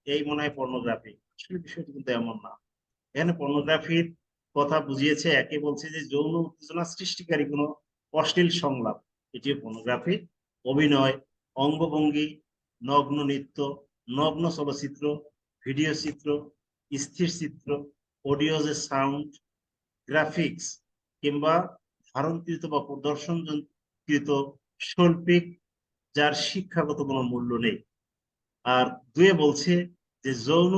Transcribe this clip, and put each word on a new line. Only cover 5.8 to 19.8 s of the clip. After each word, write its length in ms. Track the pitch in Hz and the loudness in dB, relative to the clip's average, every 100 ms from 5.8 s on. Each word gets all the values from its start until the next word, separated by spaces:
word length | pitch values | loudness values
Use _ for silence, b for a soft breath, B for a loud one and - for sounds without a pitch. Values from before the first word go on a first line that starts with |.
| 160 | -8
যে 120 | 156 135 | -10 -4
যৌন 280 | 143 156 165 | -2 0 0
উত্তেজনা 480 | 165 - - 175 170 | -4 -8 -10 -8 -6
সৃষ্টিকারী 580 | - 185 - 170 156 139 | -8 -8 -8 -2 -2 0
কোনো 200 | 143 147 - _ _ _ | -2 -4 -6 _ _ _
অশ্লীল 360 | 156 156 180 175 | -2 2 2 2
সংলাপ, 480 | - 147 127 110 - _ _ _ | 2 -2 -2 -4 -6 _ _ _
এটিও 280 | 120 139 139 | -6 -4 -4
পর্নোগ্রাফি। 540 | 113 110 113 120 170 196 - _ _ _ 127 | -6 -8 -4 -2 0 -2 -4 _ _ _ -2
অভিনয়, 500 | 135 151 139 135 131 - _ _ - | 4 4 6 4 0 -8 _ _ 0
অঙ্গভঙ্গি, 720 | 143 156 165 151 151 147 151 151 _ _ _ _ | 0 2 0 2 2 2 -2 -6 _ _ _ _
নগ্ন 360 | 123 143 139 147 | 0 2 2 0
নৃত্য, 340 | 139 139 139 - 143 143 _ _ - | -2 -2 -6 -6 -6 -6 _ _ -6
নগ্ন 340 | 131 156 151 170 | 0 0 2 -2
চলচ্চিত্র, 540 | 156 143 139 139 - 147 147 - _ _ _ 123 | -2 -4 -4 -8 -4 -4 -4 -8 _ _ _ -6
ভিডিও 280 | 135 156 | -2 0
চিত্র, 340 | 156 151 - 147 147 147 _ _ _ _ | -2 -6 -6 -2 -2 -4 _ _ _ _
স্থির 380 | 139 - - 170 | -8 -8 -2 -2
চিত্র, 400 | - 151 - 147 143 143 _ _ _ 139 | -2 -8 -8 -6 -6 -6 _ _ _ -2
অডিও 320 | 139 156 156 | 2 2 2
যে 100 | 147 | 0
সাউন্ড, 560 | 147 - 135 139 143 147 - _ _ _ _ | -2 -2 0 0 -2 -6 -14 _ _ _ _